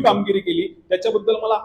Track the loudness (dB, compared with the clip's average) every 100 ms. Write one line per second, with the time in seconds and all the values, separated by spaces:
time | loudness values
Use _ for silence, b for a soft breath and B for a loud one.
0 | 4 2 0 -2 -2 -2 -4 -10 -4 -2
1 | 0 0 0 0 0 -2